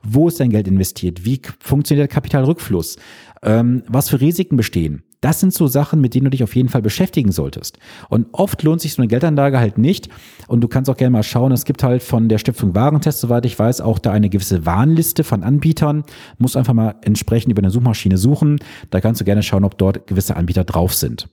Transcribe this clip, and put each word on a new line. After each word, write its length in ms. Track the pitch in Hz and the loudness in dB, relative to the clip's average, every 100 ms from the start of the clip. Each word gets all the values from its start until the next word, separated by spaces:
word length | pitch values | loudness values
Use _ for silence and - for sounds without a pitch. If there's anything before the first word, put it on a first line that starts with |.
Wo 260 | 110 120 170 | 0 2 2
ist 100 | 165 | 2
dein 120 | 131 | 0
Geld 180 | 104 95 | 0 2
investiert? 560 | 95 92 - 90 85 | 0 0 -4 -6 -4
Wie 140 | 95 131 | -4 -4
k-, 160 | - - | -6 -18
funktioniert 500 | - 139 143 143 143 | -2 -2 2 0 0
der 60 | |
Kapitalrückfluss? 840 | - - 143 135 165 - 92 80 - - - - - | -2 -2 0 0 -2 -2 -4 -4 -12 -20 -20 -20 -8
Ähm, 400 | - 110 120 123 - | 0 2 2 0 -2
was 220 | 117 - | -2 0
für 100 | 131 | 0
Risiken 360 | 139 175 185 135 | 0 0 0 0
bestehen? 460 | 110 90 80 71 _ _ | 0 -2 -4 -4 _ _
Das 180 | 139 160 | -2 2
sind 140 | 190 | 0
so 120 | - 156 | 2 0
Sachen, 340 | 135 147 156 | 0 0 2
mit 140 | 131 | 2
denen 100 | 131 | 2
du 60 | 135 | 0
dich 140 | 131 | 0
auf 100 | 113 | 0
jeden 140 | 123 127 | 0 0
Fall 140 | 127 | 0
beschäftigen 500 | 104 - 185 - 113 | -2 -2 -2 0 0
solltest. 460 | 80 69 - - - - - - | 0 -4 -8 -14 -18 -20 -20 -2
Und 180 | - 113 | -2 -2
oft 300 | - 196 - | -2 -2 0
lohnt 200 | 156 170 | 0 0
sich 100 | 156 | -2
so 100 | - | -2
eine 60 | 117 | 0
Geldanlage 500 | 117 165 147 139 131 | 2 0 2 2 2
halt 200 | 113 101 | 0 2
nicht. 300 | 127 196 - - - - - | 2 0 -6 -20 -20 -20 -2
Und 140 | 120 | 0
du 80 | 117 | 0
kannst 220 | 135 135 | 0 -2
auch 60 | 127 | 0
gerne 140 | 127 | 2
mal 120 | 120 | 2
schauen, 300 | 107 123 131 | 0 0 0
es 120 | 123 | 0
gibt 180 | - - | -2 -2
halt 200 | 127 123 | 0 0
von 260 | - 120 113 | 0 0 2
der 100 | 110 | 2
Stiftung 360 | - 120 101 | 0 -2 0
Warentest, 460 | 90 135 151 151 147 | 2 2 2 0 -2
soweit 260 | 117 120 120 | 0 0 0
ich 120 | - | 0
weiß, 220 | 110 123 | 0 0
auch 180 | 120 107 | -2 -2
da 140 | 113 | 0
eine 160 | 104 104 | 2 2
gewisse 380 | 98 95 92 80 | 0 0 -2 0
Warnliste 580 | 87 139 165 165 - | 2 2 2 0 -2
von 180 | 156 107 | -2 -2
Anbietern. 600 | 90 143 151 156 151 151 147 - - - | 0 2 2 0 0 -2 -6 -16 -20 -2
Musst 180 | 123 131 | -2 0
einfach 180 | 127 | 0
mal 220 | 113 110 - | 2 0 -2
entsprechend 500 | - 107 - 113 127 | -2 -2 0 0 0
über 100 | 104 | 2
eine 100 | 95 | 2
Suchmaschine 480 | 110 123 110 98 95 | 2 0 0 0 2
suchen. 400 | 110 147 151 147 - - - | 2 2 2 0 -4 -20 -6
Da 100 | 92 | -2
kannst 200 | 110 117 | -2 -2
du 40 | |
gerne 180 | 95 101 | 0 0
schauen, 220 | 101 98 | 2 0
ob 140 | 98 - | 0 2
dort 280 | 95 - - | 0 0 -4
gewisse 300 | 95 - - | -4 -2 -2
Anbieter 280 | 85 92 | -2 -2
drauf 300 | 90 85 90 | -2 0 0
sind. 340 | - - 58 - | -2 -6 -8 -14